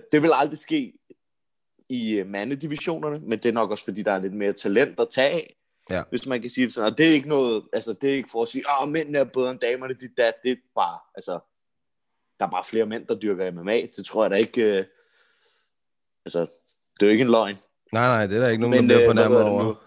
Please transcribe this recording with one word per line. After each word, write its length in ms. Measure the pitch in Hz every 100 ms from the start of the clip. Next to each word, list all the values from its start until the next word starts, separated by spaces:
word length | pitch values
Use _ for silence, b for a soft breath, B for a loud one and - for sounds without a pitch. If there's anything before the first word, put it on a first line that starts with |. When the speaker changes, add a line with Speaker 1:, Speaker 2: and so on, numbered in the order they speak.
| -
Speaker 1:
det 100 | 151
vil 80 | 160
aldrig 240 | 135 143 151
ske 340 | - 160 120 _ _ - _ _ _ _ _ _ -
i, 300 | 127 110 107
øh, 80 | 95
mandedivisionerne, 960 | 101 110 139 151 151 - 160 151 151
men 160 | 147 113
det 80 | 120
er 40 |
nok 180 | 117 101
også, 140 | 104
fordi 180 | - 98
der 100 | 107
er 60 | 95
lidt 160 | 98
mere 180 | 104 101
talent 480 | 95 104 104 147 135
at 80 | 117
tage 200 | - 135
af. 260 | 170 - _ _ _ -
Speaker 2:
Ja. 120 | 90 -
Speaker 1:
hvis 160 | 123 135
man 140 | 123
kan 80 | 120
sige 140 | -
det 100 | 123
sådan. 180 | 120 110
Og 60 | 113
det 80 | 165
er 40 |
ikke 180 | 151 143
noget, 360 | 143 123 110 -
altså, 200 | 113 113 98
det 100 | 139
er 40 |
ikke 160 | 139 -
for 120 | 113
at 60 | 117
sige, 160 | 131 135 143
"Åh, 60 | 143
mændene 300 | 156 147 147
er 60 |
bedre 260 | 127 131 127
end 100 | 127
damerne, 340 | 120 127 131
dit 160 | 127 127 -
dat." 180 | 117 113
Det 80 | 127
er 40 | 123 _
bare, 240 | 110 87 82 _
altså, 260 | - 92 85 _ _ _ _ _ _ _ _ _ -
der 80 | 98
er 40 |
bare 140 | 90
flere 220 | - 110 107
mænd, 200 | 113 -
der 80 |
dyrker 360 | 107 104 92 92
M 40 |
M 140 | 87 92
A. 180 | 113 - -
Det 100 | 95
tror 180 | 107
jeg 60 | 101
da 60 | 98
ikke, 420 | 110 127 107 95
øh, 60 | 95 _ _ _ _ _ _ _ _ _ _ _ _ _
altså, 160 | - 85 82 _ - - _
det 80 | -
er 40 | 104
jo 60 |
ikke 120 | 107
en 60 | 127
løgn. 260 | 117 101 98 _ _ -
Speaker 2:
Nej, 140 | 110 123
nej, 200 | 113 101
det 100 | 107
er 40 |
der 80 | 123
ikke 120 | 113
nogen, 100 | 120 127 123
Speaker 1:
Men, 40 |
Speaker 2:
der 60 | 120
bliver 140 | 117
Speaker 1:
øh, 40 | 113
hvad 80 |
Speaker 2:
fornærmet 140 | 110 120
Speaker 1:
hedder 140 | 104
det 0 |
Speaker 2:
over. 120 | 101 110 110